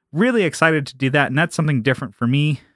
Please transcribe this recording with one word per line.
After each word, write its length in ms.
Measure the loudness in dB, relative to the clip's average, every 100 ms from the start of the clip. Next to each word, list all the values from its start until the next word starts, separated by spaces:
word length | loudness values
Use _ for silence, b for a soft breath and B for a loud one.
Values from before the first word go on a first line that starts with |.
| _
really 300 | -2 0 2
excited 440 | 0 2 2 2 -2
to 80 | -4
do 120 | 0
that. 180 | 0 0
And 100 | 0
that's 160 | -2 0
something 240 | 0 0
different 320 | 0 -2 -4
for 120 | -4 0
me. 340 | 2 0 -2 _